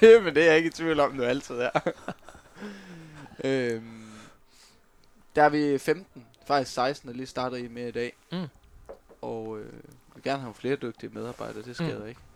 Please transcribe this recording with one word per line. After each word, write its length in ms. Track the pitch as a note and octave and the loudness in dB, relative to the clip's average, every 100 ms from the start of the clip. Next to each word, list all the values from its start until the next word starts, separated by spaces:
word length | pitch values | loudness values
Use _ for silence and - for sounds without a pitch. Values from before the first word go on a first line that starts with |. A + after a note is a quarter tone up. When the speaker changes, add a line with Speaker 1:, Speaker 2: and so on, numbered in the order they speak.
Speaker 1:
det, 240 | A3+ A3+ | 10 10
men 100 | F#3 | 8
det 80 | D3 | 4
er 40 | E3 | 6
jeg 100 | D#3 | 6
ikke 100 | E3 | 4
i 40 | |
tvivl 280 | - E3 D3+ | -2 0 2
om, 160 | C#3 C3+ | 2 0
du 60 | |
altid 320 | A#2+ C3+ - | -2 -2 -4
er. 160 | B2 B2 | -4 -2
<laughs> 60 | D3+ - - - - - - - - G#3 G3+ F#3+ E3+ D#3+ D3+ C#3 - | -2 -2 -6 -10 -14 -16 -20 -20 -18 -16 -16 -18 -20 -20 -20 -18 -8
Øhm, 580 | C3+ C3+ B2 A2+ A2+ A2+ A2 G#2+ - - _ _ - _ _ _ _ - - - | -2 0 0 -4 -8 -18 -18 -20 -20 -20 _ _ -20 _ _ _ _ -20 -4 4
der 60 | |
er 60 | D3+ | 6
vi 300 | D3 D3 C#3 | 6 2 0
femten, 480 | - D#3 G3 - A#2 _ - | 0 -2 -6 -20 -20 _ -2
faktisk 280 | C#3+ B2+ | -2 0
seksten, 340 | - B2+ C#3+ C3+ | -2 -2 -4 -10
der 60 | A#2+ | -12
lige 100 | C3 | -10
starter 300 | - B2+ B2 | -6 -6 -6
i 120 | B2 | -10
med 200 | A#2 A#2+ | -10 -10
i 20 | |
dag. 260 | A#2 A#2+ - _ | -6 -8 -10 _
Speaker 2:
Mm. 140 | F3 D#3+ - - - - - - - | -10 -10 -14 -20 -20 -20 -20 -20 -14
Speaker 1:
Og, 360 | B2 A2+ A2 G#2+ | -10 -8 -10 -12
øh, 140 | A2+ | -14
vi 80 | A#2 - - _ | -18 -20 -20 _
vil 80 | - | -10
gerne 200 | C3 C#3 | -4 -4
have 120 | B2+ | -6
flere 220 | G#2 B2 C#3 | -8 -4 -4
dygtige 340 | B2 - A2+ | -6 -10 -12
medarbejdere, 480 | A2 A2+ A#2+ A2+ A2 | -12 -12 -10 -12 -12
det 140 | A#2+ A#2+ | -12 -8
skader 240 | E3 A2+ | -6 -6
Speaker 2:
Mm. 40 | G#2+ | -12
Speaker 1:
ikke. 120 | B2 - | -16 -20